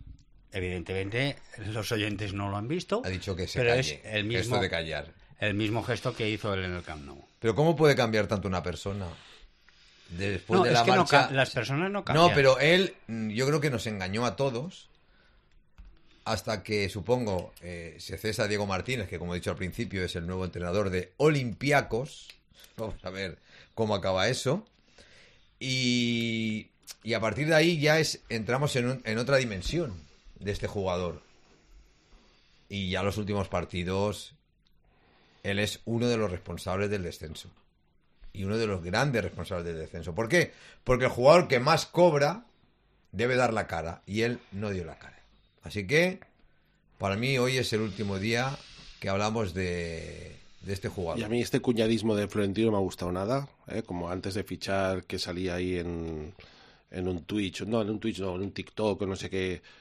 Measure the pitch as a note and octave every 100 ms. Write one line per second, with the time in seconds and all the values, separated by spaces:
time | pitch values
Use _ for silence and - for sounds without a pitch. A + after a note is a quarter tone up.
0 | - - - - - G2 F2+ F2+ D#2+ F#2+
1 | G2 A2+ C#3 - - - G2 A2 G2 A2+
2 | G#2+ G2+ G#2 G2 G2+ G2+ A2 E3+ - G#3
3 | D3+ F#2+ - F2+ F2+ C3 A#2+ A#2+ C#3 D2
4 | - G#2+ G#2 A#2 A2 B2 A#2 E2+ D#2+ D2+
5 | C#2+ - - - G#2 G2+ G#2+ G#2 G2 A2+
6 | C3 A#2 A2 G#2+ G#2+ F#2+ F#2 F2+ E2+ D#2
7 | C#2 C#2 - _ A2+ G#2+ D#3 D3+ D#3 B2+
8 | A#2 A2 G2 G#2 F#2+ F2+ F2+ E2+ G2 G2+
9 | F2+ D#2+ - - - _ _ _ - _
10 | - F2 G2 F#2+ - - A#2+ A#2 A#2 -
11 | E3+ C#3+ C3 C3+ B2+ - A2 C#3 F#3+ G3+
12 | - D3+ E3+ A2 C3+ B2+ C#3+ F3+ F#3+ -
13 | - A2+ A2 G#2 C3 D3+ D3 A#2+ A2+ G#2+
14 | F#2 G#2 B2 - C#3 A#2+ D#3+ - - _
15 | _ _ _ _ _ _ _ - - -
16 | - - - A2 - G#2+ F2+ G#2+ G2+ G#2
17 | F2+ B2 A2+ F#2 E2 - F2 F2 E2+ D#2
18 | - F#2+ G#2+ G2+ G#2+ G#2 G2+ F#2 F2+ B2+
19 | F#2+ F2 E2+ F2 G2+ E2 F#2 - A2 G2
20 | F2+ F2+ E2+ F#2 F#2 F2 F2 F#2+ G2 F#2
21 | F2 - D3 D3 B2 F2+ C3+ C#3+ G#2+ A2
22 | D3 - - - _ - - - A2 -
23 | F#2+ F#2+ G2 D2+ _ - - - G#2+ G#2
24 | F#2+ F#2 G2+ B2+ B2+ E3+ - _ _ -
25 | - - - - _ _ C3+ B2+ B2 B2
26 | A#2+ A#2 A#2 A2+ A2+ G#2+ G2+ _ - -
27 | A2 A2+ A2 G#2+ D3+ D#3 E3 E3+ D3 D#3+
28 | D3+ - - A2+ A2 B2 D3 C3+ A#2+ C3
29 | A2+ A2 B2 C#3 B2 F#2+ F2+ D#3 D#3 F2+
30 | D2+ - - - G2 G2+ G#2+ G#2 F#2+ F2+
31 | F2+ D#2 - _ _ _ _ - - _
32 | _ - _ _ _ _ - G2+ F#2+ F#2
33 | G2 G2+ G2+ G2+ F#2 F#2 E2 F2+ F2 F#2+
34 | G#2 G2+ - - _ _ _ _ _ _
35 | _ _ _ _ G2 G2+ G#2 - - A2+
36 | A#2+ A#2 G#2+ F2+ - F2 - F#2 G2+ G2+
37 | F2 - D#2+ E2 - - _ _ _ _
38 | _ _ - - F#2+ A2 A2+ F#2+ E2+ G2+
39 | C#3+ A#2+ F#2 - E2 F2+ E2+ E2 D#2 E2+
40 | E2 E2 A2+ F3 D3+ - - - - B2
41 | B2 A#2 B2+ E3+ E3+ B2+ C3 D#3+ - -
42 | F3 D3 C#3+ G3 - _ _ _ _ _
43 | _ F#2+ A#2+ B2+ B2 A2 F2+ E2 D#2+ -
44 | - G2+ A#2 A#2+ - G2 G#2+ G2 E2 D2
45 | - - _ _ _ _ - G#2 F#2 D3
46 | F3+ F#3 - _ _ _ _ _ _ -
47 | G2 G2 B2+ C3+ B2+ C3 A#2 G#2+ A2 G2
48 | G#2 G2 G#2 A#2 C3 C#3+ - - - -
49 | G#2 G2 G#2+ A2+ G#2 E2+ F#2 F2 E2+ E2
50 | E2 D#2+ E2 - - - F2 G2 A2+ -
51 | E2+ D#2+ G#2+ A#2+ A2 C3+ - A2+ A2 A2+
52 | A2 G#2 G2+ G#2+ G2 F#2+ A2+ G#2 F#2+ -
53 | F2+ F2+ G2 C3+ C#3 - - A2 - F2
54 | E2+ F#2 F#2+ G2 F#2 F2 - G2 F#2+ F#2+
55 | - F#2+ - F2 F#2 F2 F#2 F2+ E2+ E2+
56 | E2 D#2 D#2 - - - - - _ -
57 | F#2 F2+ - G#2 G2 - G2 A#2 G#2 G#2+
58 | A2 F#2 F#2+ F2+ G2 F#2+ F#2 - G#2+ F#2
59 | G2 F#2+ F#2 F#2+ F#2 F2+ - -